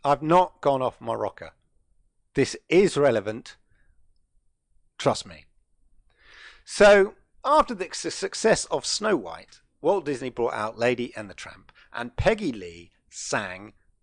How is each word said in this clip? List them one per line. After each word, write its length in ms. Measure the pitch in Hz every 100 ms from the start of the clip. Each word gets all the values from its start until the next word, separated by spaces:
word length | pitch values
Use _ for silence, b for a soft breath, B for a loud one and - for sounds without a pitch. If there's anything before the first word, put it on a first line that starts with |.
I've 180 | 139 143
not 380 | 156 180 180 -
gone 220 | 143 135
off 180 | 123 -
my 140 | 113
rocker. 360 | 113 104 - 80 _ _ _ _ _ _ _ _
This 220 | - 127 - -
is 280 | 165 190 143
relevant. 600 | 143 113 101 110 - - _ _ _ _ _ _ _ _ _ _ _ _ _ -
Trust 280 | 139 113 98
me. 200 | - _ _ _ _ _ _ _ B B B B B
So, 500 | - - 202 202 202 - _ _
after 300 | 262 302 -
the 140 | 196 175
su-, 180 | - 165
success 560 | - - - 220 185 -
of 200 | 151 -
Snow 300 | - 214 175
White, 440 | - 123 - - _ _
Walt 240 | 151 196
Disney 260 | 147 127 131
brought 220 | 117 117
out 260 | 113 107 110
Lady 340 | 120 120 120 110
and 120 | 101
the 60 |
Tramp, 380 | - - - _ b b
and 240 | - 247 -
Peggy 360 | 196 220 180
Lee 380 | 107 87 85 87 _ _
sang, 640 | - - 127 95 92 107 _ _ _